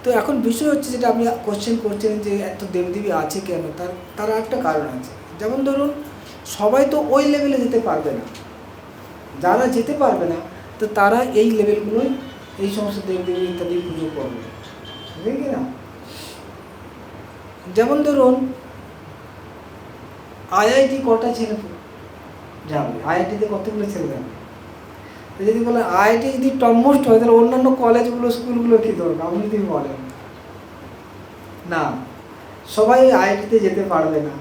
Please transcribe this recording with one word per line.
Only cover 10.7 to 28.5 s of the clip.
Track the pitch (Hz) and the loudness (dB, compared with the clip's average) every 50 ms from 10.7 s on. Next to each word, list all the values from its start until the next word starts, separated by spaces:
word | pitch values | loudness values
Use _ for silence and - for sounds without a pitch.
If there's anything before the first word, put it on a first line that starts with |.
| - - | -10 -8
তো | 220 208 | -8 -4
তারা | - 214 202 202 214 240 254 | 0 2 4 4 4 2 0
এই | 247 208 214 220 226 | 2 2 2 4 4
লেভেলগুলোই, | 220 214 202 208 208 208 208 202 214 233 269 269 269 - - - - - - - - - | 4 2 2 2 2 0 0 -2 0 0 0 0 -2 -4 -8 -14 -16 -16 -18 -18 -8 -6
এই | 196 202 | -6 -4
সমস্ত | 196 214 208 202 202 196 185 190 | -4 -4 -4 -4 -6 -6 -6 -4
দেবদেবী | 185 180 175 180 180 180 | -4 -4 -2 -4 -2 -2
ইত্যাদি | 185 180 180 175 175 170 175 175 165 | -2 -4 -4 -6 -4 -4 -4 -4 -4
পুজো | 170 160 156 156 151 147 | -4 -6 -6 -6 -6 -6
করবে, | 147 127 120 117 113 104 - - - - - - - - - - - - - - | -6 -8 -8 -8 -10 -12 -14 -16 -18 -18 -18 -18 -18 -18 -18 -18 -16 -16 -16 -16
বুঝলেন | 165 175 220 262 285 269 | -8 -6 -4 -4 -4 -4
কি | 269 | -4
না? | 269 - - - - - - - - - - - - - - - - - - - - - - - - - - - - - - - - - - - - - - - - - - 185 180 | -4 -4 -6 -8 -10 -14 -18 -20 -20 -20 -18 -18 -18 -18 -16 -18 -18 -18 -18 -20 -20 -20 -20 -20 -20 -20 -20 -20 -20 -20 -20 -20 -18 -18 -20 -20 -20 -20 -20 -20 -20 -18 -16 -4 2
যেমন | 214 233 262 285 302 294 | 2 2 4 4 2 2
ধরুন, | 294 285 269 254 254 254 269 262 262 - - - - - - - - - - - - - - - - - - - - - - - - - - - - - - - - - - - - - - - - | 2 4 6 6 6 6 4 0 -4 -6 -10 -14 -18 -18 -18 -18 -18 -20 -20 -20 -20 -20 -20 -20 -20 -20 -20 -20 -20 -20 -20 -20 -20 -20 -20 -20 -20 -20 -20 -20 -20 -20 -20 -20 -20 -20 -20 -12 -2
আইআইটি | 180 190 214 220 247 269 277 269 269 269 269 | 0 2 4 4 6 4 4 4 2 -2 2
কটা | 247 226 226 233 240 233 | 2 2 2 2 -2 -2
ছেলে | 226 226 214 214 208 196 175 175 - - - - - - - - - - - - - - - - - - - | -2 -4 -4 -4 -6 -8 -10 -14 -16 -18 -20 -20 -20 -20 -20 -20 -20 -20 -20 -20 -20 -20 -20 -20 -18 -12 -6
যাবে? | 151 143 131 117 113 - - | -4 -4 -2 -4 -6 -6 -4
আইআইটিতে | 147 165 180 185 - 214 202 214 208 | -2 0 0 0 -2 -2 -4 -2 -2
কতগুলো | 208 - - 220 214 208 202 | -2 -4 -4 -6 -4 -4 -4
ছেলে | 196 202 175 160 143 | -4 -4 -6 -6 -6
যাবে? | 135 131 127 - - - - - - - - - - - - - - - - - - - - - - - | -6 -8 -10 -12 -14 -16 -18 -18 -18 -18 -18 -18 -18 -18 -20 -20 -20 -20 -20 -20 -18 -20 -18 -18 -10 -2
তো | 196 | 0
যদি | 208 226 233 | 2 2 2
বলে, | 233 233 233 233 214 | 2 2 2 2 2
আইআইটি | 175 175 185 202 220 233 233 269 269 | 2 4 4 6 6 4 4 2 0
যদি | 269 254 262 269 | -2 0 0 0
টপমোস্ট | 269 - 254 233 226 233 247 277 285 262 - 247 | 2 4 4 6 6 6 6 6 6 6 6 6
হয়, | 226 220 | 6 6
তাহলে | 233 233 233 | 8 8 8
অন্যান্য | 233 233 247 262 262 254 254 | 8 8 6 4 4 4 4
কলেজগুলো, | 262 254 247 233 226 240 240 247 240 240 240 240 | 4 4 4 4 6 6 4 2 0 0 0 0
স্কুলগুলো | 226 240 - 247 | 0 -2 -4 -2